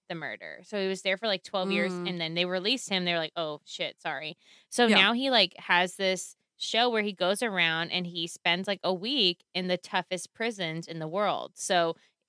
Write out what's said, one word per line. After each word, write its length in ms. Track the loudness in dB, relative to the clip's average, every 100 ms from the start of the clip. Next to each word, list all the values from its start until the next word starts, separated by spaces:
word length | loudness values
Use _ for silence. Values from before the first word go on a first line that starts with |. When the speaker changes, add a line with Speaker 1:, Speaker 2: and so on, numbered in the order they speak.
| -12
Speaker 1:
the 60 |
murder. 460 | -10 -10 -10 -12 -16
So 160 | -8 -4
he 60 | -2
was 140 | -2
there 140 | -2 -2
for, 100 | -2
like, 160 | -4
twelve 280 | -4 -4 0
years, 200 | 0 0
Speaker 2:
Mm. 180 | -2 -4
Speaker 1:
and 100 | -4
then 140 | -2
they 100 | 0
released 440 | 0 0 0 -2 -2
him. 140 | -2
They're 140 | 0 0
like, 140 | -2 -4
"Oh, 240 | -6 -6
shit, 360 | -10 -8 -8 -6
sorry." 360 | -6 -6 -8 -12 _ -20 _
So 160 | 2 6
Speaker 2:
Yeah. 100 | 8
Speaker 1:
now 160 | 6
he, 160 | 4 4
like, 240 | 4 4 0
has 400 | 0 2 2 0
this 400 | 0 0 -4 -16 _ -12
show 320 | -2 2 2
where 120 | 2
he 100 | -2
goes 300 | 0 0 2
around 480 | 0 2 2 2 -2
and 160 | -4 -4
he 200 | -6 -8
spends, 400 | -4 0 0 0
like, 120 | -2
a 80 | -2
week 500 | -2 -2 2 2 0 _
in 120 | -6 -2
the 80 | -2
toughest 540 | -2 -4 -2 -6 -8
prisons 520 | -6 -6 -4 -4 -6 -8
in 120 | -8
the 80 | -6
world. 440 | -2 0 -2 -6 -8
So 400 | 0 2 2 0 _ _